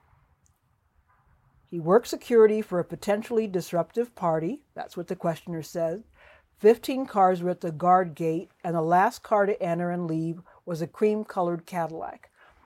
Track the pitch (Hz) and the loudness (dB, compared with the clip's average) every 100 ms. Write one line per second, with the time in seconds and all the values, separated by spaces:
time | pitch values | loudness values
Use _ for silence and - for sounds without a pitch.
0 | _ _ _ _ _ _ _ _ _ _ | _ _ _ _ _ _ _ _ _ _
1 | _ _ _ _ _ _ _ 175 160 220 | _ _ _ _ _ _ _ -8 2 2
2 | 247 302 - 233 214 214 214 180 160 165 | 2 -10 0 6 6 4 -2 -4 -6 -8
3 | - 208 - 233 220 185 - 170 165 226 | -2 -2 0 -2 -2 -4 -2 -4 -2 -4
4 | 240 - 170 160 165 285 _ - - 180 | -6 -4 -2 0 -2 -8 _ -14 -12 -12
5 | 170 180 175 160 - 165 151 175 165 190 | -10 -6 -4 -6 -8 -10 -8 -4 -4 -6
6 | - _ - _ _ _ 208 240 - 262 | -12 _ -20 _ _ _ 4 4 0 -4
7 | 269 208 185 185 175 180 175 151 175 185 | -2 4 4 4 -2 -4 -6 -2 4 4
8 | 175 147 165 160 - _ 180 170 160 180 | 4 -2 -2 -2 -6 _ -4 -2 2 4
9 | 214 - - 214 202 - 180 170 175 175 | 4 0 -2 2 2 0 -2 -2 -2 -4
10 | 170 160 165 170 - _ - 160 165 - | -4 -4 -4 -6 -14 _ -10 -6 -6 0
11 | 214 214 214 196 175 170 - 180 160 160 | 0 0 -4 -4 -2 -4 -6 -6 -6 -6
12 | - - _ _ _ _ | -12 -14 _ _ _ _